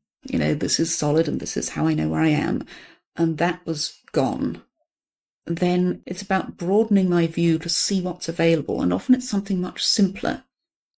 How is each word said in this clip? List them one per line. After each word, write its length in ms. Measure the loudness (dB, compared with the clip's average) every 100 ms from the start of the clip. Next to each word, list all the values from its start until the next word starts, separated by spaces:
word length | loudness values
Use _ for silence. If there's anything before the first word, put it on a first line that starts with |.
| _ _
you 140 | -6 -2
know, 140 | 0
this 260 | 0 -2 0
is 120 | -2 0
solid 320 | 0 2 0
and 100 | -2
this 160 | -4 -6
is 140 | -6
how 180 | -2 0
I 60 |
know 160 | 0 0
where 120 | 0
I 80 | 2
am, 360 | 2 0 -4 -6 -14 -20 -20 _ -2
and 220 | -2 0
that 280 | -2 -2 -6
was 340 | -6 -6 -8 _
gone, 520 | -2 0 0 -4 -6 -14 _ _ _ _ _ _ _ -6
then 560 | -2 2 2 0 -2 -8
it's 160 | -10
about 360 | -2 -2 -2 -6
broadening 520 | 0 2 4 4 4
my 160 | 2 2
view 320 | 2 2 2
to 100 | 0
see 320 | -2 0 0
what's 260 | -2 -6 -6
available, 540 | 0 2 2 0 -2
and 100 | 0
often 240 | 0 2 2
it's 140 | 2
something 320 | -4 -2 -2
much 240 | -4 -2 0
simpler. 580 | 2 2 2 -4 -4 -10 _ _ _ _